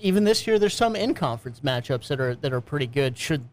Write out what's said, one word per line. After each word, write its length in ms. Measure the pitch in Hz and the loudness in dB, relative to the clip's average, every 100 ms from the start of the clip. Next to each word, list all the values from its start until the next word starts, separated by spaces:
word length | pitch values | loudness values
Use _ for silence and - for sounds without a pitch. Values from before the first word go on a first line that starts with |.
even 240 | 202 190 | 2 4
this 220 | 208 214 - | 4 2 2
year, 120 | 214 | 2
there's 160 | 202 | 2
some 200 | - 233 | 2 0
in-conference 680 | 214 226 320 143 117 127 117 | 2 -2 0 -2 -4 -8 -6
matchups 480 | 139 123 - 127 - | -2 -2 -2 -4 -2
that 120 | 139 | -2
are, 140 | 127 123 | -2 -2
that 160 | 139 | -2
are 80 | 127 | -4
pretty 260 | - 147 127 | -4 -4 -2
good. 300 | 135 135 123 | 0 0 -2
Should 260 | - 151 123 | -2 -4 -2